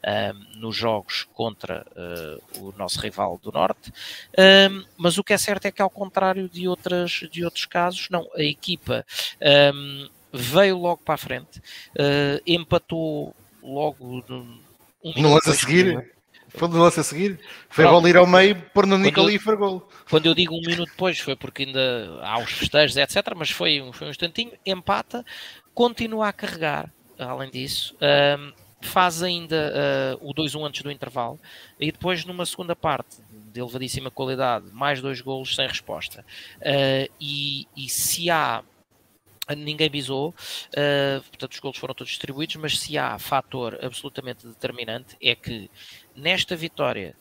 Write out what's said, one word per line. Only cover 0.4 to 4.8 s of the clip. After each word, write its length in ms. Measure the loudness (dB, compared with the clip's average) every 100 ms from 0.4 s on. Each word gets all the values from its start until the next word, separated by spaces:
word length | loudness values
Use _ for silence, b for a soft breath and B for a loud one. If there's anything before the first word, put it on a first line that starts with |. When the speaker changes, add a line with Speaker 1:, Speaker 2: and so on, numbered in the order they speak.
| -18 -12
Speaker 1:
nos 200 | -8 -2
jogos 520 | -2 -2 -4 -10 -10
contra, 520 | -6 -6 -6 -10 -10 -10 -14
eh, 440 | -12 -10 -12 -14 _ -16
o 140 | -14 -10
nosso 220 | -8 -6
rival 400 | -6 -4 -4 -4
do 100 | -8
Norte. 400 | -2 -2 -2 -12 B B B B 6
Eh, 320 | 8 10 6 0